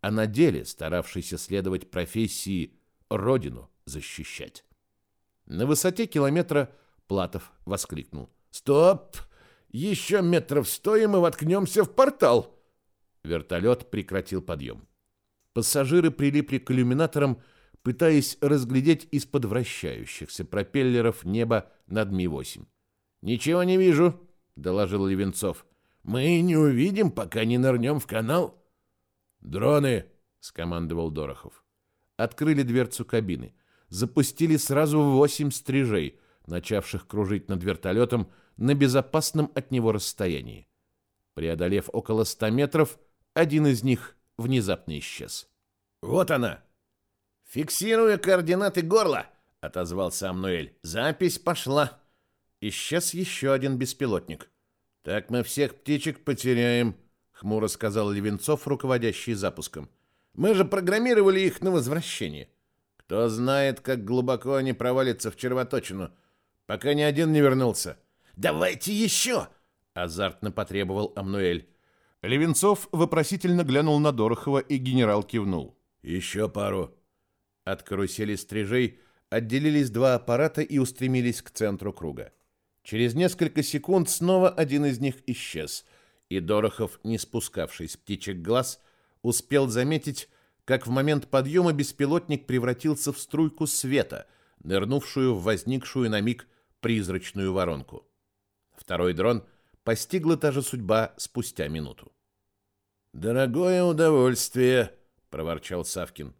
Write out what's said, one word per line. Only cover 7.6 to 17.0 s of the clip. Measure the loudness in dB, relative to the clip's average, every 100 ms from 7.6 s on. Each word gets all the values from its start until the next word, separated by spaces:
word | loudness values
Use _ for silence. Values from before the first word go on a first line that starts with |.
воскликнул: | -8 -6 -6 -10 -10 -14 -16 _ _
«Стоп! | -10 2 6 6 4 -4 -16 -18 _ _ _ _
Еще | -6 -4 -4 0 2
метров | 4 2 2 0 0
сто, | -4 2 2
и | 4
мы | 4
воткнемся | 2 2 0 0 2 2
в | 2
портал!» | 4 4 6 4 4 2 _ _ _ _ _ _ _
Вертолет | -4 -4 -2 0 2 2 -2
прекратил | -8 -4 -4 -4 -8
подъем. | -6 -8 -8 -12 -18 _ _ _ _ _ _
Пассажиры | -4 0 0 4 4 4
прилипли | 2 0 2 0 -4
к | 0
иллюминаторам, | 2 2 2